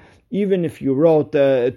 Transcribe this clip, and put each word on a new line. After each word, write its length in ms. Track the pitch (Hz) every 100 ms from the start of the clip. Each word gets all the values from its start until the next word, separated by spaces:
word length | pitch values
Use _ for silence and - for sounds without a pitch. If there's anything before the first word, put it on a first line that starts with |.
| - _ -
Even 320 | 190 202 190
if 160 | 165 -
you 140 | 135
wrote, 400 | 135 165 156 147 147
uh, 360 | 139 131 123